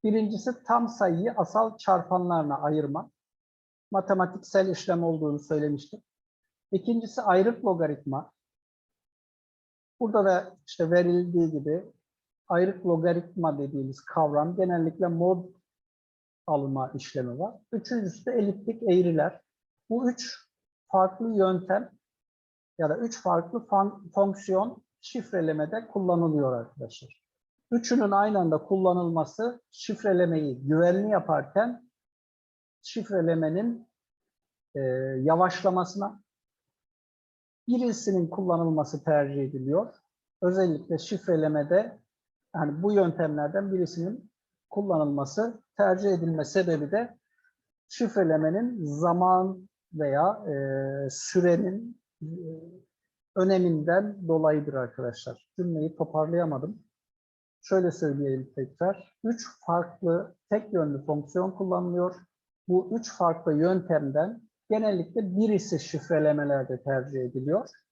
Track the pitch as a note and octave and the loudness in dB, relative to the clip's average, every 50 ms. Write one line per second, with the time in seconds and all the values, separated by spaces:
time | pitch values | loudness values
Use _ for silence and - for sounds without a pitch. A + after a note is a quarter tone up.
0 | - G#3+ G#3 A3 A3 G3+ A3+ F#3+ - B3+ B3 - _ - A#3 A#3+ A#3+ A3 - - | 0 2 2 2 0 0 -4 -4 -6 -6 -8 -8 _ 0 2 2 2 -2 0 0
1 | G#3 F#3 E3+ E3 G3 A#3 - - F3+ - - G#3+ A3+ A3+ A3 - - - F#3+ F3+ | 0 2 2 0 -2 -2 -2 -2 -4 0 2 0 0 0 -2 -4 0 2 2 2
2 | F3+ - F#3 F3+ F3+ F3 F3 E3 D3+ D3 C#3+ C#3+ D3+ D3 D#3 D#3 C#3+ C#3 C#3 E3 | 2 0 -2 0 0 0 0 0 0 -2 -4 -2 -2 0 0 0 0 -2 -4 -6
3 | A#3 - _ _ _ _ _ _ _ _ _ _ _ _ _ _ _ _ G3 G3 | -8 -10 _ _ _ _ _ _ _ _ _ _ _ _ _ _ _ _ -2 -2
4 | F#3+ F#3+ G3 F#3 F3+ F3+ F3+ G3 - - - G3 F#3+ F#3+ F3 - - - F3 E3+ | 2 2 2 2 2 0 -2 -12 -14 0 2 2 4 4 0 -4 -2 -2 0 0
5 | E3+ E3 D#3+ D#3 D#3 D3+ D3 C#3+ C#3+ - D#3 D3+ D3+ D3 D3 C#3 - - - - | 2 0 0 0 0 -2 -2 -4 -4 -4 -2 -2 0 -2 -2 -4 -6 -14 -18 -20
6 | _ _ _ _ _ _ _ _ _ _ _ _ _ _ G3 F#3 - - A#3 A3+ | _ _ _ _ _ _ _ _ _ _ _ _ _ _ -4 -2 0 0 -2 -2
7 | A3+ G#3+ - B3+ A3+ G#3 F3+ F#3 F#3+ A#3 A#3 - - G3+ F#3 E3 E3 D3+ D3 C#3 | -2 -4 -8 -4 2 4 4 6 4 4 0 0 0 0 0 2 0 -2 -2 -6
8 | - C#3+ C3 C#3+ - - _ _ _ _ _ _ _ _ _ _ _ _ _ _ | -6 -6 -6 -6 -8 -10 _ _ _ _ _ _ _ _ _ _ _ _ _ _
9 | _ _ _ _ _ _ _ _ _ _ _ _ _ _ _ _ _ _ _ _ | _ _ _ _ _ _ _ _ _ _ _ _ _ _ _ _ _ _ _ _
10 | B3 A3 A3 G#3+ G3 G3 F3+ F3+ F#3 - - _ _ - - - E3+ D#3+ F3 F3 | -4 2 2 4 6 6 4 4 0 -4 -18 _ _ -20 -4 -2 0 4 4 4
11 | F3+ F3 F3 F3+ F3+ F3 F3 F3 E3+ D#3+ D#3 D3 C#3 D3 D#3 F3+ G3+ - _ _ | 6 6 4 2 2 2 2 2 2 2 0 -4 -2 -2 -2 -2 -4 -10 _ _
12 | _ _ _ _ _ _ _ _ _ _ F3+ F3 F#3 F#3+ F#3+ F#3 - F3+ E3+ D#3+ | _ _ _ _ _ _ _ _ _ _ 2 2 2 2 0 -2 0 0 0 2
13 | D#3+ F3 E3+ E3+ E3+ - - F#3+ E3 D#3+ D3 C#3+ C#3+ C#3+ C#3+ C#3 C3 C3+ C3 - | 2 0 0 0 -4 -6 -6 -2 -2 -2 0 -2 -6 -6 -4 -6 -6 -6 -10 -12
14 | _ - - - D#3 D3 D3 D3 D3+ E3+ F3+ F#3+ F#3 F3+ F3 E3+ D#3+ D#3+ E3 - | _ -6 0 0 0 2 2 0 0 0 0 -2 0 0 2 0 0 -2 0 -2
15 | F#3+ F3 E3+ E3 E3+ F3+ F#3 F3+ F3+ - - _ _ _ _ _ _ _ _ _ | -2 0 0 2 2 2 2 0 -2 -12 -20 _ _ _ _ _ _ _ _ _
16 | _ _ _ _ _ _ _ _ _ - D3+ C#3+ C#3 C#3 C3+ C3+ C3 B2+ - C3+ | _ _ _ _ _ _ _ _ _ -2 -2 -2 -2 -2 -4 -4 -4 -6 -8 -12
17 | - - - C#3 B2+ B2 A#2+ C3+ F3 G#3+ - - _ _ A#3+ A3 A3+ - B3+ A#3 | -14 -8 -6 -6 -6 -6 -6 -6 -8 -8 -8 -14 _ _ -8 -8 -6 -4 -6 -4
18 | G3+ F3+ - - - B3 B3+ A#3 G#3 G3+ F#3+ - - A#3 A3+ A3+ A#3 G3+ F3 F#3 | -4 -6 -8 -8 -8 -4 -2 0 0 0 -2 -4 -8 -8 -8 -4 2 4 4 4
19 | F3+ F3 E3 D#3 D3 F3 - - _ _ _ _ _ _ _ _ _ _ A3 B3 | 4 4 2 2 0 0 -2 -8 _ _ _ _ _ _ _ _ _ _ -4 0
20 | C4 B3 B3 - - - - - _ _ _ _ _ _ _ _ _ _ - F#3+ | 0 -2 -2 -2 -10 -12 -14 -16 _ _ _ _ _ _ _ _ _ _ 2 4
21 | F#3 F#3+ F#3 - A3 A3+ A3 G3+ F#3+ F#3+ F#3 F3 F#3 - F#3 G#3 B3 - _ _ | 4 2 0 -4 -6 -2 2 4 4 4 4 0 0 0 -2 -2 -2 -6 _ _
22 | _ _ _ _ _ _ _ _ _ _ _ _ _ _ _ - D#3+ D3 D#3 - | _ _ _ _ _ _ _ _ _ _ _ _ _ _ _ -4 -2 0 0 -2
23 | A#3+ A3+ A3+ - - F#3 F3 E3+ E3 E3+ - A#3 A3+ - G3+ G3 G3 G#3 G3 - | -4 -6 -8 -4 0 2 2 2 0 -2 -8 -8 -4 0 2 2 2 2 -2 -8
24 | - E3+ - G3+ G3 G3 F#3+ - - - F#3 F#3 G#3 B3 - - _ _ _ _ | -18 -6 0 2 2 2 0 -6 -4 0 0 0 0 -2 -6 -14 _ _ _ _
25 | - - - B3+ - - - F3+ E3 D#3+ D#3 D3+ D3+ D#3+ E3 E3+ - - - G3 | -20 -10 -10 -10 -8 -4 -2 0 0 0 0 -2 -2 -4 -4 -8 -8 -6 -4 -2
26 | F#3+ F3+ F3 E3+ E3+ D#3+ D3+ D3 C#3 C3 B2+ A#2 A#2 - _ - A2+ A2+ - - | 0 2 2 4 2 2 2 2 2 0 0 -2 -6 -10 _ -14 -14 -14 -14 -20
27 | C3+ B2+ - _ _ _ _ _ _ _ _ _ _ _ A#3+ A#3+ A#3 - B3 C4+ | -20 -20 -20 _ _ _ _ _ _ _ _ _ _ _ -2 -2 0 2 2 2
28 | G#3+ G3+ G3 G3 G#3 G#3+ G#3 G3 F3 E3 D#3 D3+ - - G3 F#3+ F#3 F3+ F3+ F3+ | 2 4 4 2 2 4 2 2 2 2 2 0 0 0 0 2 4 4 4 2
29 | F3 E3+ E3 D#3+ D3+ - - - A3 A#3+ A#3+ - _ _ _ - - - G#3 - | 0 0 0 0 -2 -2 -4 -6 -6 -6 -6 -8 _ _ _ -14 -8 -8 -8 -2
30 | - G#3 F#3+ F3+ F3+ E3+ E3 D#3 D3+ C#3+ B2+ B2 C3+ C3+ D#3 D#3+ F3 F3 F3+ G3 | 0 2 4 4 4 4 2 0 0 -2 -6 -6 -2 0 4 4 6 4 4 2
31 | G#3 G#3+ G#3 F3+ - - D#3 C#3+ C#3 C#3 - G3 A3 B3 A#3+ - _ _ _ _ | 2 2 0 0 2 0 0 0 -2 0 0 0 0 0 -2 -8 _ _ _ _
32 | _ _ _ _ _ _ _ _ _ _ _ _ _ _ _ _ _ - - A3+ | _ _ _ _ _ _ _ _ _ _ _ _ _ _ _ _ _ -10 -8 -8
33 | A3 - G3+ F#3 E3 E3 E3 D#3+ D#3+ D#3 D#3+ F#3+ A3 A#3+ A#3 A#3 - _ _ _ | -6 -2 0 2 2 4 2 2 2 0 0 0 -2 -2 -4 -6 -12 _ _ _
34 | _ _ _ _ _ _ _ _ _ _ _ _ _ _ _ C#3+ C3+ C3 B2+ C3 | _ _ _ _ _ _ _ _ _ _ _ _ _ _ _ -4 -2 -2 -2 -2
35 | C3 C3 C3+ C3 C3 D3+ D#3+ E3+ F3+ F3+ F3 - - G3 F3+ F#3 F3 F3+ F#3 G3+ | -2 -4 -2 0 4 4 6 6 4 2 2 2 0 2 2 2 -2 -2 -4 -6
36 | G3 G#3 G#3+ - _ _ _ _ _ _ _ _ _ _ _ _ _ _ _ _ | -6 -6 -8 -12 _ _ _ _ _ _ _ _ _ _ _ _ _ _ _ _
37 | _ _ _ _ _ _ _ _ _ _ _ _ _ - B3 A#3+ B3 A#3+ G#3+ A3+ | _ _ _ _ _ _ _ _ _ _ _ _ _ 0 0 2 2 0 -2 -2
38 | - G#3 F#3+ F#3 E3+ E3 - - F#3+ F3+ E3+ E3 E3+ E3 D#3+ D#3 C#3+ C#3+ - D3 | -2 0 2 2 0 0 -2 -4 0 0 2 2 2 2 2 0 0 -2 -4 -6
39 | - E3 D#3 D3 C#3+ C#3 C#3 C#3+ C3+ C3+ C#3+ B2+ B2+ C3+ D3 F3+ A#3 A#3 - _ | 0 2 2 2 2 0 -2 -4 -4 -4 -4 -6 -2 0 0 0 0 -2 -10 _
40 | _ _ _ _ _ _ _ _ - F3+ F3+ F#3+ F#3+ F3 D#3 D3+ - - E3+ D3+ | _ _ _ _ _ _ _ _ 0 0 2 2 2 2 0 -2 -2 -4 -4 -4
41 | - - G#3 F#3 - - E3+ D#3 D#3 D#3 D3+ D3+ C#3+ D3+ F3 G3 A3 A#3 - - | -2 -6 -8 -6 0 0 2 2 2 2 2 0 2 4 2 2 2 0 -10 -18
42 | _ _ _ _ _ _ _ _ _ _ - E3+ D#3 D3 D3 D#3+ F3+ G#3 G#3 G3+ | _ _ _ _ _ _ _ _ _ _ -4 -4 -4 -2 -2 -2 0 2 4 4
43 | F#3 E3+ D#3+ - E3+ D3+ D3+ D3 D3 D3 E3 G3 G3+ G3 F#3+ F#3 F3 E3 - E3+ | 4 4 2 0 -2 0 0 -2 -2 -2 -2 -2 -2 -2 0 -2 -2 -2 -2 -6
44 | E3 F#3 A3+ - - - _ _ _ _ _ _ _ _ - G3+ G3+ G3 F3 D#3 | -6 -6 -6 -10 -14 -20 _ _ _ _ _ _ _ _ -6 -4 0 0 2 2
45 | D3+ D3 C#3+ C#3+ C#3 C#3 - - A3 A#3 A#3 - _ _ _ - G3+ F#3+ F#3 F#3 | 2 0 0 -2 -4 -4 -2 -4 -4 -4 -4 -10 _ _ _ 0 2 2 4 2
46 | G3+ G3+ F#3 E3+ E3 E3 D#3+ D#3 C#3+ C#3+ - G3 F#3 E3+ E3 D3 D3 C#3+ F3+ G#3+ | 2 2 2 2 0 -2 -2 -2 -4 0 0 0 2 2 0 0 0 -2 -2 -2
47 | A#3+ A#3+ - _ _ _ _ _ _ _ _ _ _ _ _ _ _ _ - - | -2 -4 -10 _ _ _ _ _ _ _ _ _ _ _ _ _ _ _ -4 -4
48 | A#3+ G#3 - G3+ F#3 D#3+ D#3 D#3 D#3 D#3 E3+ G#3 A#3+ B3 B3 G#3 D#3+ D3 C#3+ D3 | -4 0 2 2 2 4 2 2 2 2 0 0 -2 -2 -4 -4 -6 -6 -4 0
49 | E3 F3 E3+ F3+ F3+ F#3 F#3 F#3 F#3 F#3+ F#3+ F#3 F#3 - _ _ _ _ E3+ D3+ | 0 2 2 4 4 4 4 4 2 0 -4 -8 -14 -20 _ _ _ _ -6 -4
50 | D3+ C#3+ C3+ C#3+ D#3+ F#3+ G#3 G#3+ G#3+ D#3+ D3 C#3 C#3 C3+ C3+ C3+ C3+ C3+ C#3 C#3 | -2 0 2 2 2 2 0 -2 -6 -4 -4 -2 -2 -2 -2 -2 -4 -4 -4 -4
51 | C#3 C3+ - - - - - F#3 F3 F3 E3+ - G#3 F#3 F#3+ G#3+ A#3 A#3+ A#3+ _ | -6 -6 -8 -8 -12 0 0 4 4 4 4 4 2 -2 -4 -6 -10 -12 -16 _
52 | _ _ _ _ D#3 D#3 E3 F3+ F3 D#3+ D#3+ D#3+ E3 E3+ F3 F#3 _ _ _ _ | _ _ _ _ -12 -12 -10 -10 -10 -12 -12 -14 -16 -20 -20 -20 _ _ _ _
53 | _ _ _ _ _ _ _ F#3+ F#3 F#3+ F#3+ F#3 F3+ F3 E3 D3+ D3+ E3 E3+ F#3+ | _ _ _ _ _ _ _ 0 2 4 4 4 4 2 2 0 0 2 2 2
54 | G#3 G#3 G3+ G3 F#3 E3 D#3+ D#3+ D#3 D#3 D3+ D3+ D3 D3+ C#3 C3+ B2 A#2+ - - | 2 0 -8 -8 -2 0 0 4 4 4 2 2 0 -4 -4 -4 -6 -6 -8 -8
55 | B2+ A#2+ A#2 - - B2+ A#2 _ _ _ _ - F3+ F3 E3 D#3 D3+ E3 D#3+ D#3 | -8 -8 -8 -8 -14 -14 -14 _ _ _ _ -6 -4 -4 -2 -2 -4 -6 -4 -4
56 | E3 D#3+ - D#3 D#3 D#3+ E3+ F3 E3+ D#3 D3 B2+ C3+ F3 G#3+ - _ _ _ _ | -6 -2 0 -2 0 2 0 0 0 0 -2 -4 -6 -8 -10 -12 _ _ _ _
57 | _ _ _ _ _ _ _ _ _ _ _ _ _ - F#3+ F#3+ F3+ F3 E3 - | _ _ _ _ _ _ _ _ _ _ _ _ _ 2 2 4 4 2 0 0
58 | E3 D3 C#3 C#3+ C#3+ C#3 C3+ C3 C3 - _ C#3+ C3 C#3 - _ E3+ F#3 G3 - | -2 -2 -2 -2 -2 -2 -2 -4 -6 -8 _ -8 -8 -8 -4 _ -2 -2 -2 -4
59 | - _ _ _ - A3 A#3+ A3+ - - - _ _ - E3+ F3 F3 F3 - _ | -10 _ _ _ -4 -4 -4 -4 -8 -16 -18 _ _ -2 0 0 -2 -4 -8 _
60 | F#3+ E3+ E3 F3 - - - _ _ _ G#3 G#3+ G#3+ - G3+ F3 D#3 D3 C#3+ C#3 | -2 0 0 0 -2 -6 -14 _ _ _ -2 -2 -2 -2 0 0 0 0 -2 -4
61 | C#3+ D#3 D3+ D3 D3 - - F#3 F#3 F#3+ F#3 - G3 F#3 F#3 F3+ F3+ F3 F3 F3 | -4 -4 -4 -4 -4 -4 -4 -2 -2 -2 -4 -6 -4 -2 -2 -2 -2 -2 -2 0
62 | F3+ F#3 F3+ - - _ _ _ _ _ _ _ _ - F3+ F3+ F#3 F#3 G#3+ A#3 | -2 -2 -4 -8 -20 _ _ _ _ _ _ _ _ 2 2 2 2 2 -4 -4
63 | A3+ - - - F3+ E3+ E3 E3 - E3 D3+ D3 D#3+ F3 F#3+ F#3 F3+ - E3+ D3+ | -6 -8 -4 0 0 2 2 0 -2 0 2 2 4 2 2 0 0 0 0 0
64 | D3 C#3 C3+ D3 E3 G3+ A#3 A#3 - _ _ _ _ _ G#3+ A3 A3 G#3+ G3 F3+ | 0 0 0 0 0 0 -4 -12 -18 _ _ _ _ _ 0 0 2 0 0 0
65 | E3 - - A#3 G#3+ F#3 F3+ G3 A3 G#3+ G#3 F#3+ - - F3 D3 - - - D3 | -2 -2 -4 -4 -2 0 2 2 2 4 2 2 0 -2 -4 -4 -4 -4 -8 -8
66 | - - E3+ D#3 D3+ D3+ D3+ D3 D3 C#3+ C#3 C3+ B2+ - C3 B2 - C#3+ C3+ C3 | -2 0 0 4 4 4 2 2 2 0 0 0 0 -4 -6 -6 -4 -2 -2 -2
67 | B2+ C#3+ C#3 C3 B2+ B2 B2+ C3 C3 C#3+ E3 G#3+ B3+ - - _ _ _ | -2 -4 -6 -6 -6 -4 -4 -4 -2 0 0 0 0 -4 -16 _ _ _